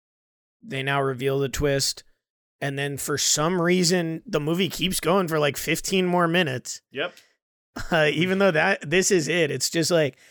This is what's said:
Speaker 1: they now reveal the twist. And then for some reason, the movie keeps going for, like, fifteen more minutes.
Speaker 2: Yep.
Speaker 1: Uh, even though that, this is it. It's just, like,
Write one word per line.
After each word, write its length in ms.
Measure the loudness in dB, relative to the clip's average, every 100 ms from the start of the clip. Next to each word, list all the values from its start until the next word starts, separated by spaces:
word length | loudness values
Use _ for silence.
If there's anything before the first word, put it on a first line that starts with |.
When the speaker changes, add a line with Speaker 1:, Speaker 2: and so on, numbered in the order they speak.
| _ _ _ _ _ _
Speaker 1:
they 200 | -12 -8
now 200 | -2 -2
reveal 360 | -2 -2 -2 0
the 100 | -2
twist. 560 | 0 0 2 -2 -6 -14 _ _ _ _ _
And 180 | -8 -4
then 180 | -6 -6
for 220 | -4 -2
some 420 | 0 2 2 2
reason, 600 | 2 4 4 2 0 -6 -4
the 140 | -4
movie 280 | 0 0 0
keeps 320 | -2 -4 -2
going 280 | 2 2 2
for, 100 | 0
like, 180 | 0 -2
fifteen 500 | -4 -4 0 0 2
more 200 | 2 2
minutes. 520 | 2 0 -4 -8 -14 _
Speaker 2:
Yep. 200 | -8 -8 -10 _ _ _ _ _ -12 -2
Speaker 1:
Uh, 180 | 2 2
even 260 | 2 0 4
though 140 | 4
that, 360 | 4 2 0 0
this 220 | 0 2
is 180 | 2 2
it. 220 | 0 0
It's 180 | 0 -2
just, 220 | -2 0
like, 260 | 2 0 -4 -20